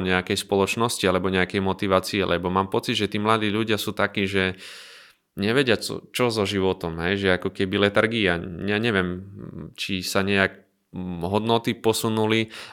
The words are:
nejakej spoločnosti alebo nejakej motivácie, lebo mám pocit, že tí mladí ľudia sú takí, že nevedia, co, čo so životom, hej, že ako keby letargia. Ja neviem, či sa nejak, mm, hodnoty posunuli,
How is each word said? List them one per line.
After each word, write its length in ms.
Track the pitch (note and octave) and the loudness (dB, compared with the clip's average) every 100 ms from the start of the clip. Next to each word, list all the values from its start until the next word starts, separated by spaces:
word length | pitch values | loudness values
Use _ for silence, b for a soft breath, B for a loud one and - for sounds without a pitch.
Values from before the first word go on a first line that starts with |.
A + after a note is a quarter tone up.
nejakej 400 | F#2 F#2 F#2 G2 | 2 0 0 -2
spoločnosti 640 | - G2 F#2+ A#2 A#2+ - F#2+ | 2 2 2 2 0 2 2
alebo 240 | F2+ F#2+ | 2 2
nejakej 320 | F#2 F2+ G2+ | 0 0 0
motivácie, 560 | F#2+ F#2 G2+ F#2 - G#2 F2+ | 0 -2 2 2 2 0 0
lebo 240 | F2 F2+ | 0 0
mám 160 | F#2+ F#2+ | 0 0
pocit, 320 | A#2 A#2+ A2 | -2 0 -2
že 80 | G2+ | -2
tí 80 | G#2+ | 0
mladí 320 | G#2 A2 G#2+ | 0 2 0
ľudia 320 | G#2+ A2+ G#2 | 0 0 -2
sú 160 | - F#2+ | -2 -2
takí, 320 | G2+ G#2 F#2+ | -2 0 0
že 320 | G2 F#2 F#2 B B B B B B _ - | 0 0 -2 B B B B B B _ -4
nevedia, 400 | G2+ C3 B2+ G2+ | 0 2 2 0
co, 240 | - G2 - | -2 -10 -6
čo 160 | - B2 | -2 0
so 160 | A2 | 2
životom, 560 | G2 G2+ F#2+ F#2 E2+ E2 | 0 2 0 0 -4 -4
hej, 160 | E2+ G2 | -2 0
že 140 | G2 | 2
ako 240 | F2+ F#2+ - | 2 -2 -2
keby 320 | F#2+ G2 G2+ | 0 2 4
letargia. 480 | G#2 A2 A#2 F#2+ E2+ - E2 G2 | 4 2 2 2 0 -4 -6 -2
Ja 80 | G#2 | 0
neviem, 480 | A#2 G2 F2+ F2+ G2 G2+ - - D#2 - | 2 2 0 -4 -10 -14 -14 -12 -14 -10
či 240 | - F#2+ | -6 -4
sa 160 | F2+ G2 | -2 -2
nejak, 480 | F#2+ G2 F#2+ - _ _ _ | 2 4 2 0 _ _ _
mm, 320 | F#2 F2+ F2 | -10 -8 -4
hodnoty 560 | F2 G#2 A2+ A#2 A#2+ - | -2 0 2 0 0 0
posunuli, 720 | A2 A2 A2+ A2 G#2+ A2+ A2+ B B | 0 0 0 0 2 2 -2 B B